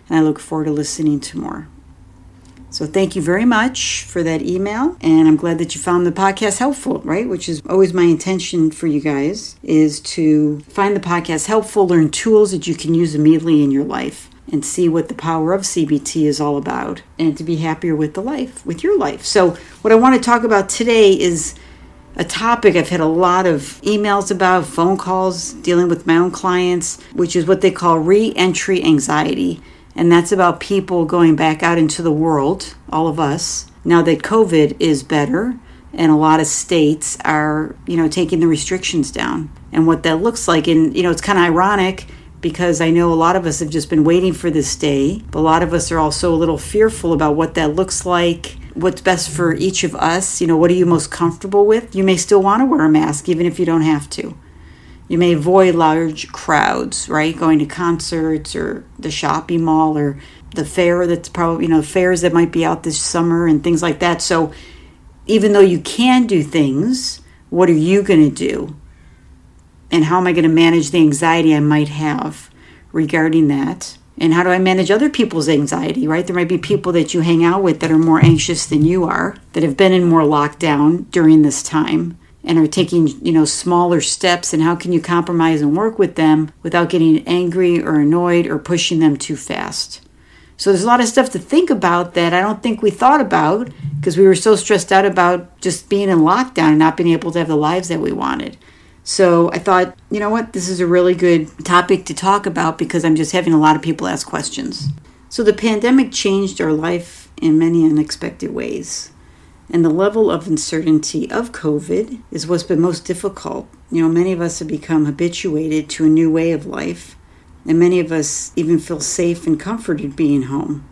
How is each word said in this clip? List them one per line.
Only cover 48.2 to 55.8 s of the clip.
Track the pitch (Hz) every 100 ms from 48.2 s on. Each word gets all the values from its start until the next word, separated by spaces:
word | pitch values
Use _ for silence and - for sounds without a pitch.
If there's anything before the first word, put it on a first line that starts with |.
| 175 165 - - - -
what's | 180 185
best | 185 180 -
for | 151 170 160
each | 190 190
of | 170 -
us. | 165 175 190 -
You | 180
know, | 160
what | 170
are | 180
you | 175
most | 165 -
comfortable | - 170 165 196 202 208
with? | 220 233 190
You |
may | 190 185
still | - 202
wanna | 190 214 262
wear | 311 156
a |
mask | 156 156 147 -
even | 165 175
if | 170
you | 165
don't | 165
have | 160 151 143
to. | - - - - - - - - - -
You | 165
may | 175
avoid | 160 156 190 185
large | 170